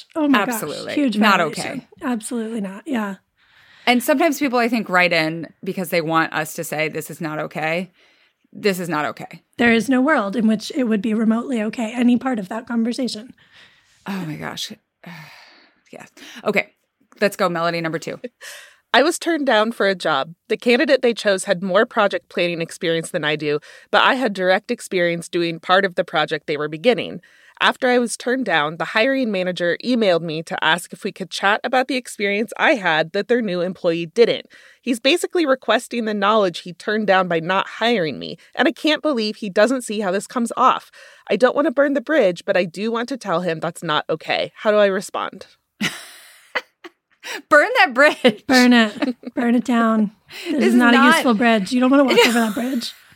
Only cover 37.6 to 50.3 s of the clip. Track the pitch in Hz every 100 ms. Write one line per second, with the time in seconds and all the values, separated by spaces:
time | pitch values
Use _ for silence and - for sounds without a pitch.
37.6 | - - 226 233 165 87 85 - _ -
38.6 | 277 - 311 302 302 247 214 214 208 180
39.6 | 220 262 240 214 202 190 - 254 233 -
40.6 | - - - - - - - - 247 -
41.6 | 302 277 285 285 - 311 196 175 - 185
42.6 | 180 175 220 226 240 269 202 170 180 160
43.6 | 165 - 165 151 - 160 - 92 87 -
44.6 | 220 208 202 185 - - - 190 - _
45.6 | _ - 214 - - - - - _ -
46.6 | - _ - _ _ _ - 403 - 294
47.6 | 370 508 370 240 302 311 254 214 - 254
48.6 | 247 240 220 - 269 240 247 277 240 240
49.6 | - 233 226 220 208 - _